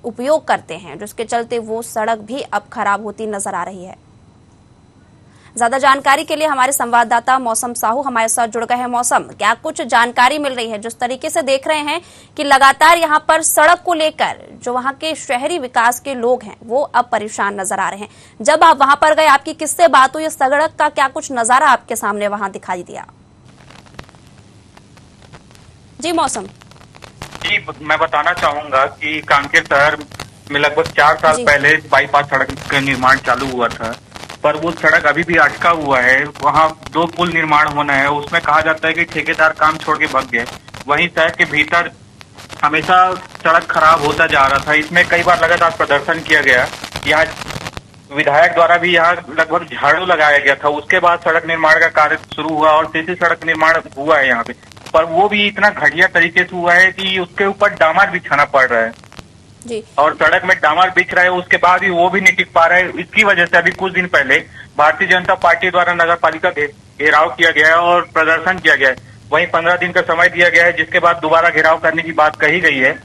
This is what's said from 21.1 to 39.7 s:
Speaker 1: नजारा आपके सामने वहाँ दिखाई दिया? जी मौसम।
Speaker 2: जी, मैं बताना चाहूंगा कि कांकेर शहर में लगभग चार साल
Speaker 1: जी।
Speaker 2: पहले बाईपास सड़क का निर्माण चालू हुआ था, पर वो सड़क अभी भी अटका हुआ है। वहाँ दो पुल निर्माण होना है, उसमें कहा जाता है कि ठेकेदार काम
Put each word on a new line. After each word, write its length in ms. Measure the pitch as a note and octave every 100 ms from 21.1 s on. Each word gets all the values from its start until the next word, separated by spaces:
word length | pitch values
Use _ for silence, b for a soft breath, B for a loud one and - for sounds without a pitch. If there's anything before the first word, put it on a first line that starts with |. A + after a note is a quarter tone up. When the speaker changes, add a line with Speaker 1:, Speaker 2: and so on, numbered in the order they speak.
| D#4 -
Speaker 1:
नजारा 360 | B3 A3+ B3+ D4
आपके 280 | A#3+ - A#3
सामने 320 | G#3+ G#3 G#3
वहाँ 240 | G#3 G3
दिखाई 320 | G3 - F#3
दिया? 220 | - C3+ - _ _ _ - - - - - - - - - - - - _ - _ - - _ - - _ - - - - -
जी 100 | D4+
मौसम। 320 | E4 D4+ A3+ F#3+ - - - - - - - - -
Speaker 2:
जी, 220 | - - - D3+
मैं 180 | D3+ D#3
बताना 340 | D#3+ D3+ D#3
चाहूंगा 520 | F3 E3 D3 D3+ C3 C3+
कि 360 | - D3+ D#3
कांकेर 420 | D3 C#3+ C#3+ E3
शहर 340 | - C#3+ D3 D3+ D3 - - - -
में 80 | C#3+
लगभग 240 | D3 D3+
चार 340 | E3 - D3 D#3
साल 180 | D#3+ D#3
Speaker 1:
जी। 80 |
Speaker 2:
पहले 300 | D3+ C#3+ C#3
बाईपास 520 | D#3 D3 C3+ D3 C#3+ C#3+
सड़क 300 | C3+ C3 C3+ -
का 80 | C#3
निर्माण 380 | C#3 C3 B2+ C3+
चालू 300 | - B2 C3+
हुआ 200 | B2 A#2
था, 280 | - A2+ A#2+ - - - -
पर 120 | D3+ D3+
वो 160 | E3
सड़क 340 | E3 D#3+ E3 D#3
अभी 180 | C#3+
भी 120 | E3 E3
अटका 340 | D3 - F3
हुआ 300 | E3+ C#3+ C3
है। 240 | B2 C3 D3 -
वहाँ 380 | C3+ D3 D#3+ - -
दो 140 | D#3 E3+
पुल 240 | E3+ F3
निर्माण 380 | E3 D#3 D3 D3+
होना 260 | D3 C#3+
है, 160 | C3+ C#3+
उसमें 320 | D3 C#3+ E3+
कहा 200 | C#3+ D3+
जाता 260 | D#3+ D#3 D#3+
है 60 |
कि 100 | E3
ठेकेदार 460 | E3+ D#3 D3 D#3+ D#3
काम 280 | D#3 D#3